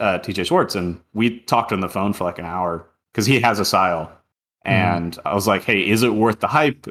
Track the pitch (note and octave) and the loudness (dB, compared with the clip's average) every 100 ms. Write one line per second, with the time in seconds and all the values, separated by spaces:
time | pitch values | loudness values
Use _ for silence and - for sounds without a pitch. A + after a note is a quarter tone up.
0 | G#2+ F2+ - G2 F2 F3+ C#3+ G2 F2 E2+ | -2 -2 -4 -4 0 2 0 -2 -4 -6
1 | _ G#2 A#2 A#2 - A#2 A2+ G2 F#2 G2 | _ -2 0 -2 0 0 0 -4 -2 -2
2 | G2+ G2+ F2+ E2+ E2 F2+ F2+ E2+ - _ | -2 -2 -4 -4 -8 -4 -4 -6 -10 _
3 | _ - G#2+ C3 A#2 G#2 F#2+ G2 F#2 E2+ | _ -4 2 2 2 2 0 2 2 0
4 | E2 - _ _ _ _ - F#2+ F2+ F2 | -6 -14 _ _ _ _ -2 0 2 0
5 | E2+ - - G2+ G2+ G2 - G2+ D#2 A2 | -4 -6 -2 0 2 0 2 0 2 2
6 | A#2+ G#2+ A2+ A2 A2+ D3+ D3+ C3 - | 2 2 2 0 0 2 2 -2 -8